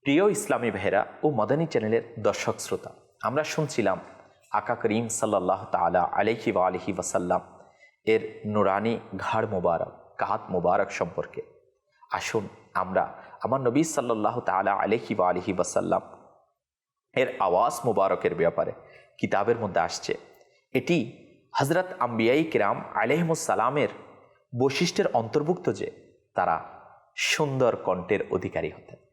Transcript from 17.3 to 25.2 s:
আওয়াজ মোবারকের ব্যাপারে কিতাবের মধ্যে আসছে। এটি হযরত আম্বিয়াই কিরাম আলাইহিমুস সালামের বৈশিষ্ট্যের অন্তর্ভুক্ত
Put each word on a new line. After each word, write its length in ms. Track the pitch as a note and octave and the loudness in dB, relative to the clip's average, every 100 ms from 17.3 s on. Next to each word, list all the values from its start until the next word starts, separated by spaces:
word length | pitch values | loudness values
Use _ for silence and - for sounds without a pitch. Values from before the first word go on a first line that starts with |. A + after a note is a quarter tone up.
| - | 2
আওয়াজ 400 | F#2+ F2+ A#2+ - B2+ | 2 4 4 2 0
মোবারকের 500 | G2+ F#2+ F2+ F2+ F2 | 4 4 4 0 2
ব্যাপারে 360 | E2+ - - - - - _ - | 2 2 -2 -4 -18 -20 _ -6
কিতাবের 380 | A2+ F#2+ G#2 A2+ | -2 0 2 0
মধ্যে 220 | G#2 F2 | 0 0
আসছে। 380 | F2 - - - - - _ _ _ | 0 -2 -6 -6 -8 -20 _ _ _
এটি 560 | C3 B2+ E3+ A2+ - - _ _ | -4 0 0 0 -10 -20 _ _
হযরত 320 | - C#3 E3 F3+ - | -2 0 0 0 -4
আম্বিয়াই 440 | B2 A2+ A2+ C#3 | -4 2 4 4
কিরাম 400 | D#3+ A2+ G2+ A#2 - - | 2 2 2 0 -4 -4
আলাইহিমুস 440 | A2+ D3+ E3+ D#3+ | 0 2 2 0
সালামের 500 | - G2+ A#2 D3 A2 - - - - _ _ A#2+ | 0 2 2 2 -2 -4 -20 -20 -20 _ _ 0
বৈশিষ্ট্যের 480 | C3+ C3+ F3 - F#3+ | 0 2 0 0 0
অন্তর্ভুক্ত 640 | A#2 | 0